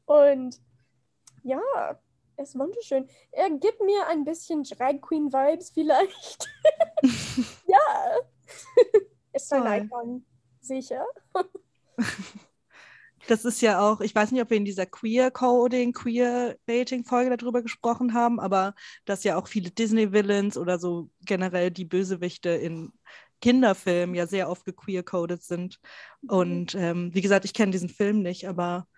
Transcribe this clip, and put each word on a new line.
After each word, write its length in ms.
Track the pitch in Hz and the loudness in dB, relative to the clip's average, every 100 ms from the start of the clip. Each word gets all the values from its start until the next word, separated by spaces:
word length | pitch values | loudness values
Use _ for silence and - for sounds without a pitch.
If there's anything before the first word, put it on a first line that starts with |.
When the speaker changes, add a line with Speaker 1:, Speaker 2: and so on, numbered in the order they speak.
| - | 4
Speaker 1:
Und 560 | 294 285 269 254 - _ _ _ _ _ _ _ _ | 8 8 6 -2 -12 _ _ _ _ _ _ _ _
ja, 160 | 254 269 494 494 - - _ _ _ - | -6 -4 -2 -4 -4 -8 _ _ _ -16
er 80 | |
ist 140 | 285 262 | -10 -6
wunderschön. 520 | 302 466 - 269 262 _ _ | -6 -8 -4 -4 -4 _ _
Er 180 | - 370 | -2 0
gibt 320 | 285 381 453 | 0 -2 0
mir 240 | 392 403 320 | 0 2 0
ein 160 | 320 | -2
bisschen 400 | 285 330 - 311 | -2 -6 -6 -6
Drag 380 | 262 - 254 277 | -6 -2 -2 -2
Queen 320 | - 320 294 | -2 -2 0
Vibes 380 | 269 285 330 - | 2 2 0 -2
vielleicht. 760 | - 311 269 381 - - - - - 605 - 640 - | -2 2 4 2 -4 -18 -14 -16 2 2 4 0 2
<laughs> 640 | 269 - - - 226 - 359 | 2 2 -6 -6 -6 -6 4
Ja. 140 | 392 605 - - 480 - _ - - 1077 - | 6 6 0 -2 -2 -4 _ -20 -20 0 4
<laughs> 580 | - 415 - _ _ | 6 4 0 _ _
Ist 180 | 277 - | -10 -2
ein 100 | 277 | 0
Speaker 2:
Toll. 220 | 233 208 214 | 0 -2 -4
Speaker 1:
Icon, 400 | 240 233 247 - _ _ _ | -8 -10 -12 -14 _ _ _
sicher. 440 | - 262 254 254 466 - _ | -10 -8 -8 -8 -8 -12 _
<laughs> 120 | 370 370 - _ _ _ - 220 - - - _ _ _ - - - - _ - | -6 -6 -10 _ _ _ -6 -4 -6 -14 -20 _ _ _ -20 -20 -20 -20 _ 0
Speaker 2:
Das 180 | 220 240 | 0 0
ist 160 | - | 0
ja 180 | 220 190 | 2 4
auch, 220 | 208 214 | 2 2
ich 140 | 175 214 | 0 0
weiß 160 | 214 | 0
nicht, 100 | 254 | 0
ob 80 | 226 | 0
wir 80 | 220 | 0
in 80 | 202 | 0
dieser 220 | 190 185 | -4 -8
Queer-Coding, 1040 | - 220 240 254 - 254 247 247 247 247 | -6 -2 2 0 2 2 4 2 2 -2
Queer-Baiting-Folge 1400 | - 240 233 247 247 240 - - 240 247 254 240 247 254 240 | -4 -4 0 0 0 -4 -6 -4 -2 -2 -6 -2 0 2 -2
darüber 240 | 240 240 | -2 0
gesprochen 540 | 226 - 233 233 247 233 | -2 -2 -2 0 0 2
haben, 240 | 240 233 | 2 0
aber 340 | 190 190 190 - - - - | 0 0 -2 -6 -18 -12 -6
dass 180 | 196 | -4
ja 140 | 208 165 | -2 -2
auch 100 | 226 | -4
viele 220 | 214 175 | -6 -6
Disney-Villains 880 | - 226 220 208 208 202 202 202 - | -2 0 2 2 2 2 0 0 -2
oder 220 | 175 175 | -4 -2
so 320 | 180 170 160 _ | -2 -6 -8 _
generell 460 | - 190 185 180 180 | -4 -2 -2 0 -2
die 160 | 175 170 | -2 -4
Bösewichte 640 | 180 190 180 175 - 175 | -2 -2 -4 -6 -6 -2
in 420 | 170 165 165 165 _ _ - _ _ | -2 -4 -8 -12 _ _ -20 _ _
Kinderfilmen 760 | 240 254 233 190 185 175 180 175 | 4 6 6 4 0 0 0 -2
ja 100 | 175 | -2
sehr 240 | 196 170 | -2 -4
oft 160 | 180 - | -6 -12
gequeer-coded 760 | - - 185 175 185 170 175 | -14 -8 -6 -4 -4 -4 -6
sind. 360 | - 175 180 - - - - - | -6 -8 -8 -12 -20 -20 -20 -18
Speaker 1:
Mhm. 60 | 262 | -2
Speaker 2:
Und, 420 | 190 175 175 170 196 | 0 2 -2 -6 -4
ähm, 380 | 170 175 175 | -4 -2 -4
wie 80 | 180 | -2
gesagt, 240 | 190 196 196 | 2 2 2
ich 80 | |
kenn 180 | - 202 | 0 0
diesen 180 | 185 175 | 0 -4
Film 340 | - 208 214 | -2 0 0
nicht, 240 | 180 180 185 | -2 -6 -8
aber 400 | 180 175 175 180 | -4 -4 -4 -8